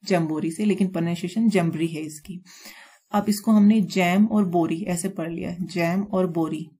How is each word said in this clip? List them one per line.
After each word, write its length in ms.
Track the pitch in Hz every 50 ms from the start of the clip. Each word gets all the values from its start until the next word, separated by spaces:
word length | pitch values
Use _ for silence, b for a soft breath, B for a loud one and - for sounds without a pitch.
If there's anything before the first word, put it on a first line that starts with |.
| _ -
जम्बोरी 440 | 196 175 165 156 156 151 151 160
से, 140 | 165 - 214
लेकिन 220 | 214 196 185 196 185
प्रोनाउंसिएशन 600 | 185 175 165 170 170 170 - 175 - 220 226 226
जम्बरी 380 | 202 196 170 165 160 156 160 165
है 140 | 160 156
इसकी। 420 | 156 151 - - _ - 180 180 B B B B B B B B B B B B B _
अब 140 | - 208 202 -
इसको 220 | 208 - - -
हमने 300 | 220 214 208 202 220 226
जैम 440 | 196 165 - 190 185 175 180 190 208
और 200 | 220 220 214 208
बोरी 380 | 180 165 175 160 165 165 165 -
ऐसे 260 | - 180 175 - 196
पढ़ 220 | 196 - 165 165
लिया, 240 | 170 165 - - 175 175
जैम 400 | 185 165 - 180 170 170 175 190
और 260 | 202 - - 185 185 180
बोरी। 420 | 165 170 165 156 156 156 170 - _ _